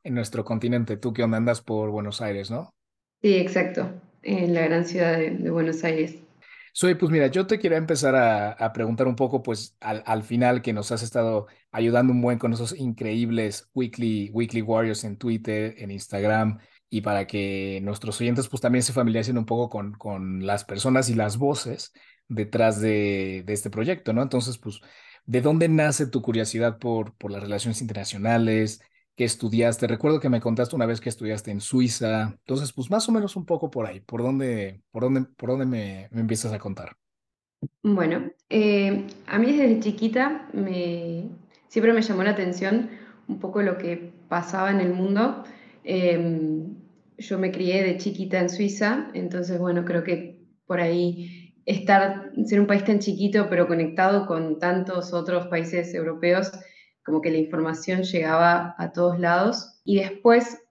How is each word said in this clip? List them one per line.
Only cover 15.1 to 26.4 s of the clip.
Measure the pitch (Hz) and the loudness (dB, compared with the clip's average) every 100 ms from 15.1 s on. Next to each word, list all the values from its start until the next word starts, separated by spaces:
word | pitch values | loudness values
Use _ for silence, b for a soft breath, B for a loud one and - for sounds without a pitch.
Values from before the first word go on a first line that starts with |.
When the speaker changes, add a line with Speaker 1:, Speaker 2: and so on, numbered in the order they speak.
| 101 | -6
Speaker 1:
Twitter, | 120 113 110 107 110 110 | -4 -2 -2 -4 -4 -6
en | 101 | -12
Instagram, | 98 - 98 104 110 107 107 b b - | -12 -8 -2 2 4 2 0 b b -8
y | 110 | -6
para | 104 101 98 | -2 -2 -2
que | 104 98 98 98 95 | -4 -4 -4 -6 -6
nuestros | 98 104 110 104 | -6 -6 -6 -2
oyentes, | 120 120 123 | 0 0 -2
pues, | 131 | -2
también | 120 123 | 2 2
se | 120 | 2
familiaricen | 127 117 113 110 123 | 0 2 2 0 -2
un | 110 | 0
poco | 117 120 | -2 -2
con, | 107 101 | -4 -10
con | 104 107 98 95 95 95 | -10 -10 -8 -6 -6 -2
las | 101 | -4
personas | - 98 131 131 120 | -4 -4 2 2 2
y | |
las | 113 107 110 | 0 0 0
voces | 143 147 123 - - b b b - | 0 -2 -6 -10 -14 b b b -10
detrás | 110 104 113 113 104 | -6 -2 2 2 4
de, | 110 107 101 98 95 95 | 2 2 0 0 -4 -6
de | 92 | -6
este | 104 104 | -6 -6
proyecto, | 101 160 180 - | -4 -2 -2 -2
¿no? | 113 | 0
Entonces, | 135 127 117 120 | 0 -2 -2 -8
pues, | 110 101 B B B B | -10 -14 B B B B
¿de | - 120 | -2 2
dónde | 143 160 165 | 4 4 4
nace | 156 151 139 135 | 4 4 2 -2
tu | 127 | -2
curiosidad | 117 113 | 0 -2